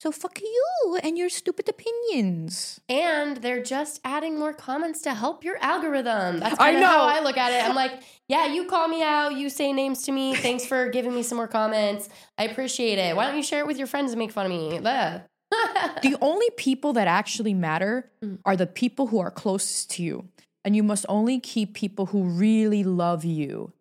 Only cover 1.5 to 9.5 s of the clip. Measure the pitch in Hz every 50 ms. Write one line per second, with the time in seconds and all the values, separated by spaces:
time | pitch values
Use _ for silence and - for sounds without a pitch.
1.5 | - - - - - - - 453 466 466 480 466 370 262 208 185 175 165 165 160
2.5 | 180 - - - - - _ - 247 285 349 339 311 294 294 294 277 247 226 247
3.5 | 247 247 247 247 262 277 302 302 - - - 254 277 302 311 330 311 302 302 311
4.5 | 302 302 - - 262 302 339 330 311 - - 294 240 214 233 294 339 - - 349
5.5 | 381 - - 277 339 359 311 311 285 269 233 240 226 208 185 180 175 165 180 226
6.5 | - - - 302 339 349 381 359 330 302 294 294 294 320 302 269 - 254 247 247
7.5 | 247 247 220 233 254 269 262 262 262 - - - - _ _ - 262 320 320 294
8.5 | 285 349 359 359 381 339 330 330 330 330 320 302 302 294 294 294 285 262 285 285